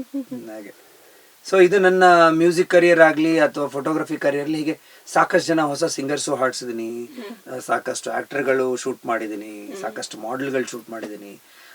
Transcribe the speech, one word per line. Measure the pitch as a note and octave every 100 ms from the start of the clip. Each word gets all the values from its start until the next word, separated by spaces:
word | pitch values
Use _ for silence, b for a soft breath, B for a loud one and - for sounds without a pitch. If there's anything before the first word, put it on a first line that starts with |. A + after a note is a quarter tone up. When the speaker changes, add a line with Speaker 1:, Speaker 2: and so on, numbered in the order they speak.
| B3+ C#4
Speaker 1:
ಹ್ಮ್, | A#3+ B3+ A2+
ಹಾಗೆ. | G#2+ G2+ - b b b b b b -
So, | F#3+
ಇದು | F3+ G3
ನನ್ನ | F#3 F#3 F3+ F3 E3
ಮ್ಯೂಸಿಕ್ | D#3+ E3+ E3+ F3+
ಕರಿಯರ್ | F3+ F3 E3
ಆಗ್ಲಿ | D#3+ D3+ D#3+ D#3+
ಅಥವಾ | D3 D3+ C#3+
ಫೋಟೋಗ್ರಫಿ | C#3 C#3+ D#3 D3+ D3
ಕರಿಯರ್ | D3 C#3+ D3
ಆಗ್ಲಿ, | D#3
ಹೀಗೆ | D3+ - b b -
ಸಾಕಷ್ಟು | - C3 F3+ E3
ಜನ | D#3+
ಹೊಸ | D3+ C#3
ಸಿಂಗರ್ಸು | D#3+ - C3+ C#3+ D3+ C3
ಹಾಡ್ಸಿದೀನಿ, | C3 - B2 A2+ A2+ A#2+
Speaker 2:
ಹ್ಮ್. | A#2+ B3 G#3+ - - C3
Speaker 1:
ಆ, |
ಸಾಕಷ್ಟು | - F3 C3 B2 B2
ಆಕ್ಟರ್ಗಳು | B2 B2+ C#3+ C3+ C3 C3 B2
ಶೂಟ್ | C3 A#2 B2
ಮಾಡಿದೀನಿ, | A2+ A2 G#2 G#2+ G#2 G#2
Speaker 2:
ಹ್ಮ್. | G2
Speaker 1:
ಸಾಕಷ್ಟು | A2 A2+ B2 G#2+
ಮಾಡೆಲ್‌ಗಳು | A2 C3 C#3 C3 A#2+
ಶೂಟ್ | A#2+ A2
ಮಾಡಿದೀನಿ. | A2+ A2 G2+ G2+ G2 b b b